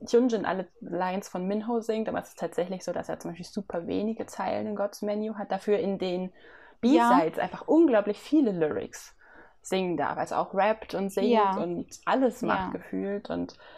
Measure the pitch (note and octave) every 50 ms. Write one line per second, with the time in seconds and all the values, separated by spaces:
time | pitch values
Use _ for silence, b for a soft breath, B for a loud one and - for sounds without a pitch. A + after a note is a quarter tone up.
0 | - - - A#3 B3+ B3+ A3+ G3+ E3+ - F3+ F#3+ F#3 - _ _ - - F3 F3
1 | F3+ F3+ F#3 G3 G3+ - - F3+ F#3 F#3+ G3+ A3 G#3 A3+ A#3+ A#3 G#3+ - A3 A3
2 | A3 F3+ F3 F3 E3+ - - - F3+ E3+ - - F3+ F#3 F#3+ F#3 - F3+ E3+ E3
3 | - - - - - E3+ E3+ F3 F3 - - G#3 G3 - - F3 E3+ - F#3 F#3+
4 | G3+ A3 A3 - - - - - F#3+ - - - G#3 G#3+ G#3 G3+ G3+ G3+ - -
5 | G#3 G#3 G#3 G#3+ G#3+ A3 A3 G#3 G3+ - F#3+ G3 - G#3+ G#3 F#3+ - G3 G3 F#3
6 | F#3 F#3 F3 F#3 F#3 F#3 - b b b b b b b b b - A#3+ C#4+ F4+
7 | G4+ A#3 B3 - D#3+ D#3+ - - - - - - - - - D#4+ E4+ C#4 A#3 G#3
8 | G3+ G#3 G#3 - - - C#4+ D#4+ C#4 G#3+ F#3+ E3+ D#3 D3 - - - - - -
9 | - - - b b b b b b b b b b - F#3 F#3+ F#3+ F3+ E3+ D3+
10 | - - - - - - - - E3+ - - F#3+ F#3+ G#3+ A3 A3 - - - E3+
11 | G3 G3 - G3 G3 A#3+ A#3+ A3 G#3 G3 F#3+ F#3 E3+ F3 F3 F3 F3 - - -
12 | - - G3+ C4 C4+ A#3 G#3+ - A3 G#3 G3 F#3+ F#3 F#3 F#3 F3+ - - - F#3+
13 | F#3+ G3 G3+ G3+ - - E3+ F3+ F3 - - B B B B